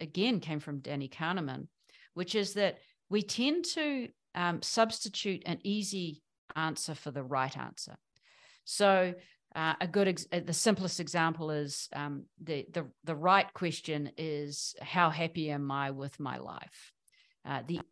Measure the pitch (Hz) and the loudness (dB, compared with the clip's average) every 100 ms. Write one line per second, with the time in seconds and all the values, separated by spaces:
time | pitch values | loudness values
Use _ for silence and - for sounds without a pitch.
0 | 160 180 233 208 151 151 147 143 135 143 | -6 0 2 2 0 -4 -4 -8 -6 -6
1 | 135 - 160 185 143 131 143 _ _ - | -6 -4 -2 0 -2 -6 -10 _ _ -20
2 | - 175 180 214 196 202 190 - - _ | -14 -8 -2 0 0 2 0 0 -12 _
3 | _ 202 208 - 262 339 339 - 294 269 | _ 0 0 0 2 2 0 0 0 0
4 | 240 - _ 180 175 170 - - 226 226 | -4 -10 _ -2 0 0 0 4 4 2
5 | 220 - 208 185 - 165 202 208 196 196 | -6 -4 -2 -2 -4 -4 -2 -2 -2 -4
6 | 170 151 _ _ _ 156 160 156 - 147 | -4 -8 _ _ _ -2 -2 -2 -6 -6
7 | 151 135 127 135 131 - - - - - | -6 -6 -2 0 0 -2 -10 -10 -14 -14
8 | _ _ _ _ - - - - 202 190 | _ _ _ _ -20 -20 -8 4 8 8
9 | 185 180 - _ _ - 160 - 180 202 | 6 0 -12 _ _ -2 0 0 2 4
10 | 196 175 - 175 170 165 226 196 185 - | 4 4 -2 -2 0 2 4 4 2 -2
11 | 156 175 165 165 156 151 143 - - 143 | -2 2 2 2 -2 -2 -2 -6 -8 -6
12 | 147 139 - _ 165 147 - 170 139 - | -6 -6 -10 _ -4 -4 -4 -6 -6 -10
13 | - 147 175 196 190 - 175 - - 147 | -6 2 6 6 6 0 -2 -2 -4 -2
14 | 143 - 160 147 147 147 - - 131 180 | -4 -4 -4 -4 -4 -6 -8 -8 -2 4
15 | 170 151 165 165 156 143 139 139 139 135 | 4 4 0 0 -2 0 -2 -2 -2 -4
16 | 139 - 135 127 - - - - - _ | -8 -6 -6 -6 -8 -10 -14 -18 -20 _
17 | _ _ _ _ - 135 123 170 - | _ _ _ _ -6 -6 -4 -6 0